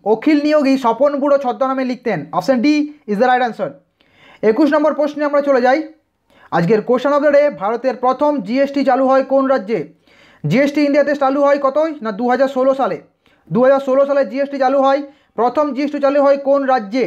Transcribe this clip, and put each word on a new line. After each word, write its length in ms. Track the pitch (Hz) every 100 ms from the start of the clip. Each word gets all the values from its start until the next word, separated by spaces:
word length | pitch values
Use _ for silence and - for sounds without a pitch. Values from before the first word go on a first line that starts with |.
অখিল 340 | 202 220 285 294 294
নিয়োগী 280 | 302 269 262
স্বপন 320 | 240 226 285 285
বুড়ো 160 | 285 277
ছদ্মনামে 460 | 277 226 262 262
লিখতেন। 340 | 254 247 240 180 139
অপশন 260 | 170 180 254
D 20 | 285 302 294 - -
is 80 | 202
the 80 | 254
right 140 | 254 247
answer। 220 | 214 165 - _ _ _ _ - -
একুশ 260 | 208 220 302
নম্বর 180 | 302 302
প্রশ্নে 300 | 269 294 294
আমরা 160 | 294 285
চলে 200 | 285 262 254
যাই। 120 | 302 311 - _ _ _ _ -
আজকের 300 | 165 175 214 208
question 240 | 254 277 285
of 60 |
the 80 | 294 285
day, 100 | 294 180
ভারতের 320 | 196 233 262 247
প্রথম 360 | 247 262 294 285 185
জিএসটি 340 | 254 277 277
চালু 200 | 269 254 262
হয় 140 | 262 269
কোন 120 | 269 269
রাজ্যে? 340 | 262 196 220 - _ _ _ _ _ 151
জিএসটি 340 | 208 285 294
ইন্ডিয়াতে 300 | 294 285 285 294
চালু 240 | 269 277
হয় 160 | 277 285
কতই? 320 | 269 277 320 294
না, 80 | 220
দু 120 | 196 247
হাজার 200 | 247 269
ষোলো 240 | 262 262
সালে। 240 | 269 233 180 - _ _ _ _
দু 60 | 180
হাজার 160 | 254 269 269
ষোলো 160 | 262 277
সালে 160 | 277 262
জিএসটি 280 | 247 277 277
চালু 200 | 254 277
হয়, 180 | 269 277 294 - _
প্রথম 300 | - 240 247 294
জিএসটি 240 | 247 294 294
চালু 220 | 277 285
হয় 140 | 277 277
কোন 240 | 277 277 269
রাজ্যে? 320 | 254 202 254